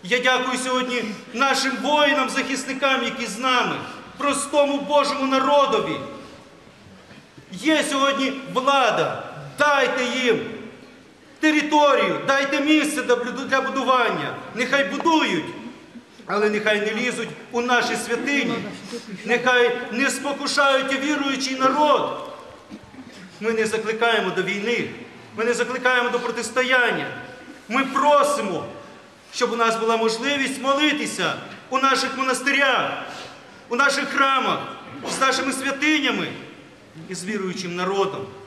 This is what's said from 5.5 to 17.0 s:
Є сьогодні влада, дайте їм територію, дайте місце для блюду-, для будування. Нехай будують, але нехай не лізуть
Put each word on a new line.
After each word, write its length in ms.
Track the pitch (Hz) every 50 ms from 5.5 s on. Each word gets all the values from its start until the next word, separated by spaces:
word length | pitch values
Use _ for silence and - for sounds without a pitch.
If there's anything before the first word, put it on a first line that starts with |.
| 294 285 277 - 214 214 - 165 147 - - - - - - - - - - - - - - - - - - - - - - - - - - - - - - -
Є 320 | 190 180 220 311 311 294 269 -
сьогодні 420 | 277 269 269 277 277 269 269 254 - - - 175 170
влада, 680 | 247 254 277 277 269 254 220 196 180 156 135 - - - - - - - - - -
дайте 460 | 294 294 285 277 254 247 254 262 254 240 240 262 254
їм 160 | 240 196 - - - - - - - - - - - - - - - - - - - - -
територію, 800 | - 311 302 302 294 302 302 294 294 285 269 240 - 185 165 - -
дайте 340 | - 269 277 277 269 294 294
місце 420 | 277 302 311 302 277 - - 247
для 140 | 247 - 240
блюду-, 280 | 240 240 247 - 262 269
для 160 | - 262 254
будування. 720 | 262 269 262 269 247 240 254 247 233 208 180 160 139 127 - - - - -
Нехай 300 | 214 254 247 269 277 277
будують, 600 | 277 277 277 - 339 320 311 277 220 190 160 151 - - - - - - - - - - 240 - - - - 214
але 240 | - 185 208 214 214
нехай 300 | 208 208 214 214 208 208
не 140 | 208 214 220
лізуть 340 | 214